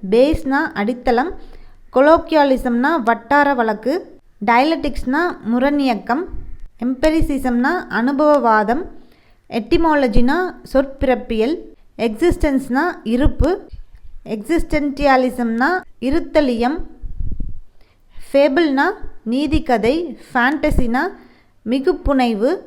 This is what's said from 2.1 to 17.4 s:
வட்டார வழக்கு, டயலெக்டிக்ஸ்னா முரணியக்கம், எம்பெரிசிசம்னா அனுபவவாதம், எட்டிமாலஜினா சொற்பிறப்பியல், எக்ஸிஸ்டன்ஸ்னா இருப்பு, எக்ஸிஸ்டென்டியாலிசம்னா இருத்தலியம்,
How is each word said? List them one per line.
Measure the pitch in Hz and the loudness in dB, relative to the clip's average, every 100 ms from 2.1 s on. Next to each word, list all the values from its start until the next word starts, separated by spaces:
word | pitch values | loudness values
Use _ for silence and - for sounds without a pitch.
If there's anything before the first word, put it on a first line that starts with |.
| 320 311 320 277 262 233 233 269 330 226 | 4 4 2 4 2 0 0 0 0 0
வட்டார | 226 - 285 285 269 | -2 2 2 2 2
வழக்கு, | 226 214 226 330 - - _ _ 208 | 0 -2 -2 -4 -6 -20 _ _ 2
டயலெக்டிக்ஸ்னா | 233 285 320 294 - - 277 349 - 202 | 2 2 0 -4 -4 -2 -2 -2 -4 -4
முரணியக்கம், | 240 269 285 269 220 185 247 381 - - - - - 240 | 0 0 0 0 -2 -2 -4 -4 -8 -10 -12 -14 -8 -6
எம்பெரிசிசம்னா | 262 311 311 311 269 262 240 254 359 - 208 | 0 2 2 0 0 -2 0 0 -2 -2 -2
அனுபவவாதம், | 240 277 302 294 233 214 208 254 381 - - _ _ _ _ 233 | -2 2 4 4 4 2 2 -2 -4 -14 -20 _ _ _ _ -8
எட்டிமாலஜினா | 208 339 330 302 262 208 240 311 359 - - | 0 2 2 2 4 4 4 4 -2 -6 -2
சொற்பிறப்பியல், | 269 277 - - 247 - 226 220 330 - - - - 226 | -2 -2 -2 -2 -2 -2 -2 -2 -2 -8 -20 -20 -6 -4
எக்ஸிஸ்டன்ஸ்னா | 214 349 339 311 269 269 247 339 - - | 0 0 2 0 0 -2 -2 -2 -4 -4
இருப்பு, | 240 294 - 285 381 - - - - - - - | 2 2 2 0 0 -6 -18 -18 -18 -16 -16 -10
எக்ஸிஸ்டென்டியாலிசம்னா | 220 202 330 330 302 285 277 285 262 254 247 240 226 262 370 - - 247 | -10 -2 -2 0 0 -2 0 2 4 2 -2 -4 0 0 -2 -6 -8 -2
இருத்தலியம், | 302 277 311 285 233 240 320 - - - - - - | -2 0 0 0 0 -2 -2 -8 -10 -10 -6 -4 -2